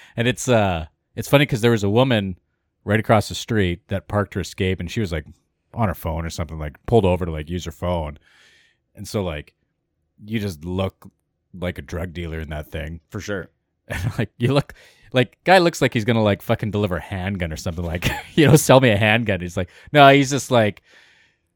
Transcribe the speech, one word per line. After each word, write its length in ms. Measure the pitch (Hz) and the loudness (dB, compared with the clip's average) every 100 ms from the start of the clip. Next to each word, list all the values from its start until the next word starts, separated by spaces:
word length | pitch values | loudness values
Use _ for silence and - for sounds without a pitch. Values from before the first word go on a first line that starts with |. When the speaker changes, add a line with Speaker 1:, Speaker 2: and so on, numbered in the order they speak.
| - - | -14 -4
Speaker 1:
And 100 | 120 | -2
it's, 220 | 123 - | -2 2
uh, 380 | 117 98 85 78 _ _ | 2 2 -2 -6 _ _
it's 140 | - - | -12 2
funny 180 | 139 147 | 2 4
'cause 140 | 123 | 2
there 100 | 117 | 2
was 140 | 117 | 2
a 40 | 98 | 2
woman 480 | 110 131 113 98 90 _ _ _ _ | 2 2 2 -2 -8 _ _ _ _
right 140 | - 107 | -2 0
across 300 | - 110 - | 2 2 2
the 80 | 90 | -6
street 500 | - 110 92 87 - | -4 0 0 -2 -6
that 220 | 95 - | -10 -4
parked 260 | 104 98 | -4 -4
her 60 | 98 | -6
Escape, 400 | 85 - 95 92 | -8 -4 -4 -4
and 100 | 85 | -6
she 80 | - | -4
was, 120 | 98 | -4
like, 140 | 80 76 - _ _ _ | -6 -10 -16 _ _ _
on 140 | - 107 | -4 -4
her 80 | |
phone 300 | 80 87 82 82 | -4 -6 -6 -6
or 40 | |
something, 280 | - 78 80 | -8 -10 -8
like, 260 | 76 - - | -12 -12 0
pulled 180 | 117 | 2
over 200 | 98 87 | 4 0
to, 60 | 85 | -2
like, 180 | 78 76 | -8 -8
use 160 | 87 - | -8 -8
her 40 | |
phone. 480 | - 87 87 76 71 _ _ _ _ _ _ _ - | -8 -6 -4 -6 -12 _ _ _ _ _ _ _ -18
And 100 | 101 | -10
so, 160 | 110 | -6
like, 320 | 90 73 - _ _ _ _ _ _ _ | -6 -6 -12 _ _ _ _ _ _ _
you 160 | 107 110 | -8 -6
just 240 | 101 78 | -6 -8
look 440 | 85 92 95 - - _ _ _ _ | -8 -4 -6 -8 -20 _ _ _ _
like 240 | 92 90 - | -10 -8 -8
a 40 | |
drug 300 | 69 85 87 | -10 -10 -10
dealer 280 | 82 85 80 | -8 -10 -8
in 80 | 76 | -10
that 200 | 76 76 | -10 -10
thing. 280 | 80 76 82 _ | -12 -12 -12 _
Speaker 2:
For 100 | 104 | -12
sure. 280 | 98 101 73 _ _ | -8 -8 -10 _ _
Speaker 1:
<laughs> 200 | _ - | _ -14
And, 300 | - 90 - | -8 -6 -4
like, 140 | 110 - | -6 -2
you 140 | 123 | 0
look, 220 | 139 - - - _ _ | 0 -2 -8 -20 _ _
like, 260 | 127 123 _ | -2 -2 _
guy 140 | - 185 | 4 6
looks 220 | 170 - | 4 2
like 140 | 131 | -2
he's 100 | 120 | 0
gonna, 180 | 104 113 | 0 2
like, 200 | 107 98 | 2 0
fucking 300 | - 113 110 | -2 -2 -2
deliver 240 | 104 104 85 | -2 -2 -4
a 40 | |
handgun 520 | - 98 92 98 87 | -8 -8 -6 -4 -6
or 40 | 80 | -6
something, 280 | 92 82 | -8 -6
like, 240 | 87 85 - - | -6 -4 -4 -4
<laughs> 120 | - | -4
you 120 | - 139 | 2 6
know, 80 | 151 | 6
"Sell 240 | - 131 | 6 6
me 80 | 127 | 6
a 60 | 101 | 4
handgun." 440 | 107 113 110 95 | 2 2 0 -4
He's 160 | 87 95 | -4 -6
like, 140 | 90 - - | -8 -8 -2
no, 160 | 147 139 | 6 8
he's 160 | 139 131 | 8 4
just, 200 | 139 - | -2 0
like, 320 | 123 107 - _ _ _ _ _ _ _ | 2 2 -2 _ _ _ _ _ _ _